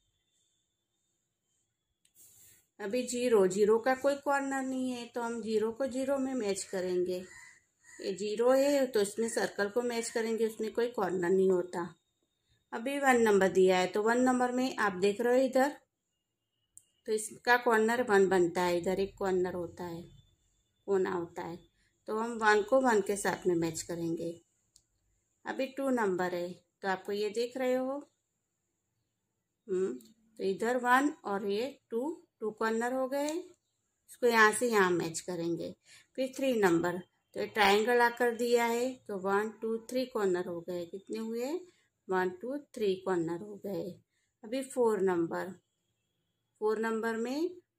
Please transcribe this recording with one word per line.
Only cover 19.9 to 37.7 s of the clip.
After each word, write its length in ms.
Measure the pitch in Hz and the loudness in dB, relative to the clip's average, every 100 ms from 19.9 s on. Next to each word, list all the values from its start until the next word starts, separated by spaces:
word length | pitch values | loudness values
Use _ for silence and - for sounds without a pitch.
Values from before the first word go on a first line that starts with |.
| 165 175 - _ _ _ _ _ _ - | -12 -14 -20 _ _ _ _ _ _ -2
कोना 240 | 196 190 | 0 0
होता 300 | 180 170 - | -4 -6 -8
है, 140 | 175 175 _ _ _ _ - | -10 -12 _ _ _ _ -8
तो 100 | 214 | -4
हम 160 | 226 233 | -4 0
वन 220 | 220 208 | 4 4
को 160 | 202 262 | 4 2
वन 200 | 262 220 | 4 2
के 120 | 196 202 | 2 -2
साथ 300 | 196 170 185 | -2 -2 0
में 80 | 170 | 0
मैच 260 | 165 165 | 0 -4
करेंगे। 500 | - 170 165 165 170 170 _ _ _ _ _ _ _ _ _ _ - | -8 -6 -4 -4 -6 -10 _ _ _ _ _ _ _ _ _ _ -10
अभी 200 | 220 262 | -6 -6
टू 220 | 262 269 | -4 -2
नंबर 440 | 247 202 180 180 175 | 0 0 0 -2 -4
है 140 | 175 175 _ _ | -6 -10 _ _
तो 60 | 196 | -6
आपको 240 | 185 190 | -4 -4
ये 180 | 202 208 | -4 -4
देख 260 | 208 247 262 | -4 -6 -4
रहे 160 | 254 254 | -2 0
हो, 200 | 262 285 285 _ _ _ _ _ _ _ _ _ _ _ _ _ _ _ - | -2 -6 -12 _ _ _ _ _ _ _ _ _ _ _ _ _ _ _ -6
हम्म, 260 | 185 190 254 - _ _ - | -4 -2 -6 -14 _ _ -8
तो 40 | 190 | -6
इधर 320 | 190 220 247 | -2 -2 0
वन 340 | 247 254 294 - - | 4 4 2 -2 -6
और 220 | 196 202 | -4 -4
ये 200 | 202 262 285 - | -4 -4 -10 -10
टू, 200 | 233 277 359 _ - | -6 -6 -8 _ -10
टू 120 | 220 | -8
कॉर्नर 400 | 214 220 226 240 | -4 -2 -2 -2
हो 140 | 262 262 | -2 -2
गए, 220 | 277 294 | -2 -2
इसको 1000 | 320 349 _ _ _ _ _ _ - 240 | -4 -8 _ _ _ _ _ _ -2 4
यहाँ 240 | 226 214 | 6 6
से 160 | 208 247 | 4 2
यहाँ 220 | 220 185 | 4 4
मैच 280 | 175 165 160 | 2 -2 -8
करेंगे। 520 | - 175 170 170 175 185 _ - _ - | -8 -6 -4 -4 -8 -12 _ -20 _ -6
फिर 140 | 262 262 | -6 -2
थ्री 160 | 269 233 | 0 2
नंबर, 420 | 196 165 170 175 - _ _ - | 4 4 0 -4 -10 _ _ -10
तो 40 | |
ये 60 | 208 | -4
ट्रायंगल 540 | - 202 | 2 4